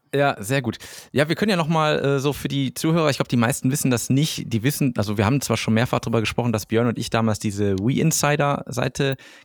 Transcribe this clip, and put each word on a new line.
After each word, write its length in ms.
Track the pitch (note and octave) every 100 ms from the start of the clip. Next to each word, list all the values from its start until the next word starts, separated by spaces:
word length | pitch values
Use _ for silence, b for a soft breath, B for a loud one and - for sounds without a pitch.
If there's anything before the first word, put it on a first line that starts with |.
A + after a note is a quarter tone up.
| _
Ja, 220 | C#3 C#3+ B2
sehr 180 | G2+ C3+
gut. 160 | A#2 - B B B
Ja, 160 | - D3+
wir 60 | E3
können 140 | G#3
ja 40 | F3+
noch 120 | D#3
mal, 360 | D#3+ D3+ D3+
äh, 160 | C#3 C#3
so 140 | C#3+
für 160 | C3 -
die 240 | C#3 C3
Zuhörer, 360 | - D#3+ E3+ D3+
ich 80 | B2+
glaub, 120 | C#3
die 80 | B2
meisten 340 | A#2 C3+ C3
wissen 200 | C#3+ C3+
das 180 | A#2 -
nicht, 420 | C3 D#3 - -
die 120 | A2
wissen, 300 | B2 - C#3 A2
also 200 | G2+ G#2
wir 80 | G#2
haben 140 | C#3
zwar 160 | - A2+
schon 180 | -
mehrfach 260 | A2 B2 B2
drüber 200 | - A#2
gesprochen, 320 | G#2 - A#2+
dass 140 | A2 -
Björn 220 | A2 A#2+
und 100 | A2
ich 120 | A#2
damals 300 | A#2 A2+ G#2
diese 360 | A2 G2 G2+ F#2+
We 220 | A2 -
Insider 640 | D#3+ - D3 D3 C#3+ C#3+ -
Seite 480 | A#2+ C3 - C#3 C3 B B